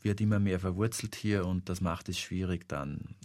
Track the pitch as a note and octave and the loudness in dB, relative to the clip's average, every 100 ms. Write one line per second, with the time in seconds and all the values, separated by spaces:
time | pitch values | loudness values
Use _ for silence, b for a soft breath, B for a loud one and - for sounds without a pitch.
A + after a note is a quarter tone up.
0 | G#2+ G2+ G#2+ G#2 G2+ F#2 F#2 F2+ A2+ - | 0 2 4 4 4 2 0 2 0 0
1 | G#2 - G#2+ G2+ F2+ F#2 F#2 F2+ F2 E2+ | -6 -4 0 2 2 0 -2 -2 0 -2
2 | - F2+ - F#2 F#2 E2+ - C#2+ C#2+ C#2+ | -4 -6 -4 -2 0 -2 -2 -6 -4 -6
3 | - - | -8 -14